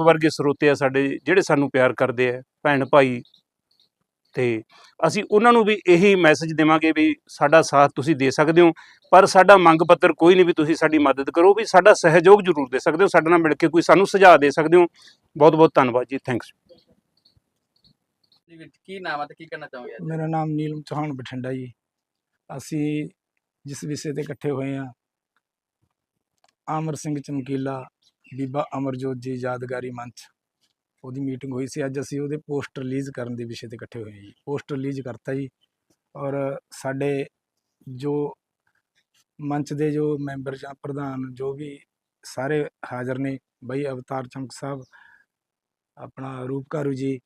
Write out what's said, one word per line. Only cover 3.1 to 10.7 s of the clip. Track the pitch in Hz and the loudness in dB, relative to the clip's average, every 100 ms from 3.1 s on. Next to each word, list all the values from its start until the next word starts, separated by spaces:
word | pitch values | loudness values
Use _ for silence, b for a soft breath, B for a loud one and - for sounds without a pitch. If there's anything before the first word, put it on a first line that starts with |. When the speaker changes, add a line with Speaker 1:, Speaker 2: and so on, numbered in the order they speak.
| 123 - _ _ _ _ _ _ _ _ _ _ | 0 -12 _ _ _ _ _ _ _ _ _ _
Speaker 1:
ਤੇ | - 123 113 - b b - 160 | -4 -2 -2 -8 b b -2 -2
ਅਸੀਂ | 202 190 | 0 0
ਉਹਨਾਂ | 208 240 | 4 6
ਨੂੰ | 240 208 | 4 2
ਵੀ | 208 175 | 2 4
ਇਹੀ | 170 202 190 | 4 6 4
ਮੈਸੇਜ | 156 151 160 | 4 2 0
ਦੇਵਾਂਗੇ | 156 156 156 160 156 | 0 2 2 2 0
ਵੀ | 156 143 _ | 0 -2 _
ਸਾਡਾ | - 147 160 | -4 4 4
ਸਾਥ | 151 143 143 - | 4 2 2 0
ਤੁਸੀਂ | 135 139 | -4 -2
ਦੇ | 131 | 0
ਸਕਦੇ | 139 156 165 | 0 2 4
ਹੋ, | 170 160 b b _ | 4 2 b b _
ਪਰ | 180 190 | 6 8
ਸਾਡਾ | 190 185 202 | 6 8 8
ਮੰਗ | 165 160 170 | 8 4 4
ਪੱਤਰ | 175 175 | 4 2
ਕੋਈ | 156 165 185 | 4 4 6
ਨਹੀਂ, | 175 | 4
ਵੀ | |
ਤੁਸੀਂ | 160 151 | 2 -2